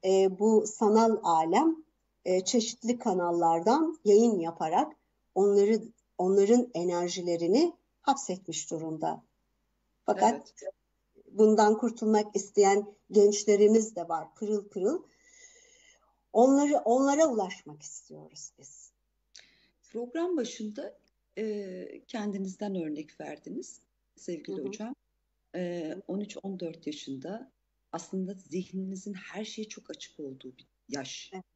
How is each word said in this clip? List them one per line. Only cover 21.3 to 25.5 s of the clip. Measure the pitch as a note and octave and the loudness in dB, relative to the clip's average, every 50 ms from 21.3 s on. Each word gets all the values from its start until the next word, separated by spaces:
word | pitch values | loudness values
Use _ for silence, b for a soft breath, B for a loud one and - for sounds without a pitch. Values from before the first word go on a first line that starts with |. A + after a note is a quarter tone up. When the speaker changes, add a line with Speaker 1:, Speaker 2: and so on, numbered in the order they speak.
| _ - | _ -8
Speaker 2:
e, | A3 A3 G#3 G#3 G3+ F#3+ F#3 F#3 F3+ - - - _ | -6 -6 -6 -6 -8 -10 -12 -14 -14 -16 -16 -20 _
kendinizden | _ - G#3+ G#3 G#3 F#3+ G3 F#3+ F#3+ F#3+ _ G#3 G#3 G3 | _ -10 -8 -6 -6 -6 -6 -8 -8 -8 _ -8 -6 -6
örnek | F#3 D#3+ D#3 D3+ D3 D#3 - _ _ | -6 -6 -6 -8 -8 -10 -14 _ _
verdiniz | D#3 C#3+ D3+ D3 _ - F3+ C4+ F#4+ - - - _ _ _ _ _ _ _ | -14 -14 -14 -16 _ -14 -12 -12 -12 -14 -18 -20 _ _ _ _ _ _ _
sevgili | _ - - F3 D#3 - - G3 | _ -12 -12 -12 -10 -10 -12 -10
Speaker 1:
Hı | F3+ | -8
hı. | C3+ | -8
Speaker 2:
hocam. | F#3+ F#3+ G#3+ G#3+ A#3 C4+ _ _ _ _ _ _ _ _ _ _ _ | -10 -10 -10 -12 -12 -12 _ _ _ _ _ _ _ _ _ _ _